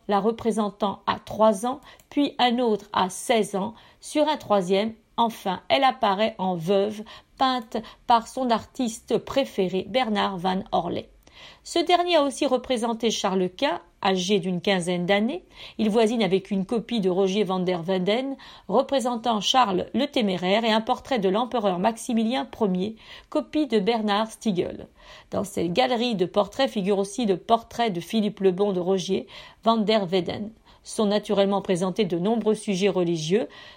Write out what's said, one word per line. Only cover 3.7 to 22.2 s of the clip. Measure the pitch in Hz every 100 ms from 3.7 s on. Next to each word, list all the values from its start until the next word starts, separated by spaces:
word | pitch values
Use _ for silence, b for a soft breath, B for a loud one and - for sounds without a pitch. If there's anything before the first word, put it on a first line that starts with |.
| - B B
Sur | - 302 294
un | 294
troisième, | - 208 180 196 220 220 _ -
enfin, | 233 220 196 180 -
elle | 277 262
apparaît | 254 214 190 220 -
en | 190 175
veuve, | 160 196 208 214 214 B B -
peinte | 262 254 226 226 - B -
par | 233 226
son | - 254
artiste | 220 - - 240 226 - 220
préféré, | - 269 262 - 185 185 -
Bernard | 240 226 202 202 190
van | 180 185 -
Orley. | 185 170 190 - _ _ B B B
Ce | B 339
dernier | 339 349 349 330
a |
aussi | 285 262 285
représenté | 254 - 247 233 226 233
Charles | 214 202 185 180
Quint, | - 277 349 - _
âgé | 196 190 180 202
d'une | 180 180
quinzaine | 208 190 170 180 175
d'années. | 202 226 349 - B B B
Il | 220
voisine | 226 220 240
avec | 190 190 -
une | 196 185
copie | 233 - 233
de | 185
Rogier | 180 196 196
van | 185 185
der | 180 180
Weyden, | 165 185 180 226 269 269 B B B
représentant | 208 269 277 240 233 240 214
Charles | - 262 208 180 -
le | 220 277
Téméraire, | 269 208 180 180 208 233
et |
un | 220
portrait | 226 247 - 262
de | 185
l'empereur | 202 247 247 202 175
Maximilien | 220 226 - 226